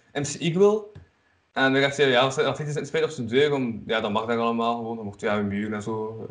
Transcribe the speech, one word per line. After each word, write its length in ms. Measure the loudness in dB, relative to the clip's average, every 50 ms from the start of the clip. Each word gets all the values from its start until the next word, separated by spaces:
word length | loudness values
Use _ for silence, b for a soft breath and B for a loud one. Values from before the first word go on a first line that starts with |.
| b b b
M 80 | -6
C 140 | -6 -6 -6 -4
Eagle. 440 | -2 0 4 6 6 6 4 2 -2 -8 -18 -20 -20 _ _ _ _ _ _ _ _ _
En 220 | 0 2 2 4 4
we 60 | 4
dachten, 260 | 2 2 2 4 4
ja, 140 | 4 6 6
als 160 | 4 4 2
er 60 | 0 0
artiesten 200 | 0 0 -2 -4 -6 -6
zitten 120 | -6 -6
spelen 200 | -4 -2 -2 -2
op 60 | -2 -2
zijn 140 | -6 -4
deur, 260 | 0 2 4 4 4 2
om, 300 | 0 -2 -4 -6 -6 -4
ja, 160 | -2 -2 0
dat 100 | 0 0
mag 140 | -2 -2 -2
daar 140 | -2 0 0
allemaal 360 | 0 0 0 0 0 0 -2
gewoon, 200 | -2 -4 -8 -8
dan 100 | -8 -10
mocht 140 | -12 -8 -6
je, 60 | -2
ja, 100 | -2 0
muren 380 | 0 0 -2 -2 -4 -4 -4 -6
en 80 | -6
zo, 440 | -6 -6 -6 -6 -8 -8 -10 -12 -14 -14